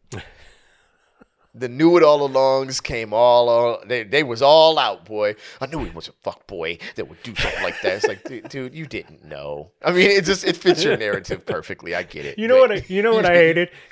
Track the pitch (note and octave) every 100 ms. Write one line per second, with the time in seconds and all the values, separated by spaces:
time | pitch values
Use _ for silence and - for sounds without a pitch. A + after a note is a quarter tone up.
0 | _ F#2 - _ - _ _ _ _ _
1 | _ _ _ _ _ A#2 B2 B2+ E3 F3
2 | D3+ D3 C#3+ C3 C3 C3+ C3 C3 - B2
3 | A2 G#2+ B2 A#2+ A#2+ A#2 A#2 A2 G2 B2
4 | G#2 C#3 C#3 A2+ C3+ D#3 D#3+ D#3 B2 F#2+
5 | - G#2+ G#2 G#2 - - C3 D#3 G2+ E2+
6 | - _ F#2+ - - F#2+ E2 E2+ - -
7 | D2 E2 A#2+ G2 - - F#2 - F#2 G2
8 | - G2 - B2 B2 C#3 B2+ D#3 D3+ G#2
9 | - D#2 D2+ C#2+ D2 D2 D2+ _ D#3 F3+
10 | F#3+ G3 E3+ G3 F3+ F3 F3+ D3+ G3+ D3+
11 | G#2+ G2 - F2+ - F2 - F#2+ E2+ F2
12 | - - C#2+ G#3 A3+ B3+ B3 G3 - F#3+
13 | A3 A3 F3+ F3 E3 E3 F3 - -